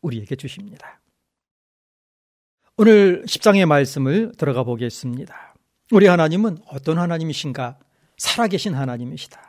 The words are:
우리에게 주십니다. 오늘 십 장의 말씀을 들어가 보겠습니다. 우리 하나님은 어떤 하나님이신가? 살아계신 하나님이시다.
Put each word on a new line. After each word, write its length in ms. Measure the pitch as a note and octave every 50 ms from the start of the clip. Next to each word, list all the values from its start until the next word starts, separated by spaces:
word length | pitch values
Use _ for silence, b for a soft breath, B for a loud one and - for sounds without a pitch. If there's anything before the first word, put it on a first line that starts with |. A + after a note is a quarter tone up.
우리에게 340 | - D#3 B2 A2+ G#2 - C#3
주십니다. 640 | C3 - C3 - - G3+ G#3 G#3 - - - - _ _ _ _ _ _ _ _ _ _ _ _ _ _ _ _ _ _ _ _ _ _ _ _ _ _ _ _ _ _ _ _ _ _ _ _ -
오늘 460 | G#3+ A3+ A3 G#3 G3+ F#3+ F3+ F#3+ - A3+
십 160 | - - -
장의 240 | G#3+ G3+ G3 F#3+ E3
말씀을 640 | D3 C#3+ C#3 C#3 - D3 C3+ C3 D3 G3+ A3+ A3 - _
들어가 260 | - C#3+ C3 A#2+ B2+
보겠습니다. 880 | A#2 A#2+ A#2 B2 A#2+ A2+ - - B2+ A#2+ B2+ - - - - - - _ _ _ _ _ _ _ _
우리 160 | A#3 G3+ G3 G3
하나님은 500 | F3+ F3 D#3+ D#3 D#3+ F#3 G#3+ A3+ F3 D#3 _
어떤 320 | _ - C#3 C3+ D#3 D#3+ E3+
하나님이신가? 800 | F3 F3 E3+ E3 D#3+ D#3+ C#3+ - - D3 B2 C#3 C3 A#2+ C3+ _ _ _ _ _ _ _ _ _
살아계신 560 | - - - - A#3+ G#3+ F#3 F#3 - G#3+ E3
하나님이시다. 640 | C3 C#3 C3 B2 A#2+ B2 B2 - B2 - - - - _